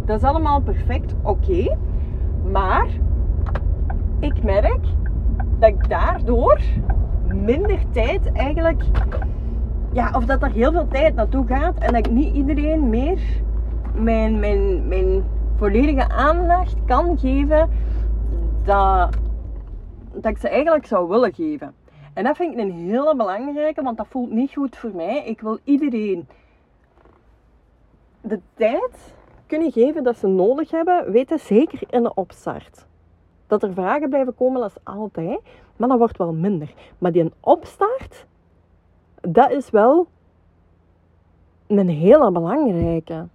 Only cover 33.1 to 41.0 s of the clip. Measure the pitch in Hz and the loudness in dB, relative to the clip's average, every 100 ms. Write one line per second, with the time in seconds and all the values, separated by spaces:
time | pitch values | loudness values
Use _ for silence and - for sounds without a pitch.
33.1 | _ _ _ _ 208 202 180 185 285 294 | _ _ _ _ -2 0 -4 -2 -2 0
34.1 | 277 254 - 254 254 208 - - 196 214 | -2 -2 -2 -2 -2 -6 -10 -14 -10 -10
35.1 | - 165 330 - - - _ 254 254 226 | -8 -8 -8 -12 -20 -20 _ 0 2 2
36.1 | - 170 165 190 180 151 - - - 175 | 0 -4 -2 -2 -2 -6 -16 -20 -4 0
37.1 | 170 160 - - 339 - - 403 523 - | 2 0 -2 2 2 0 -4 -2 -2 -10
38.1 | - - _ _ _ _ _ _ _ _ | -20 -20 _ _ _ _ _ _ _ _
39.1 | _ - 165 269 277 - 214 226 320 349 | _ -4 2 2 0 0 2 4 4 0
40.1 | _ _ _ _ _ _ _ _ _ | _ _ _ _ _ _ _ _ _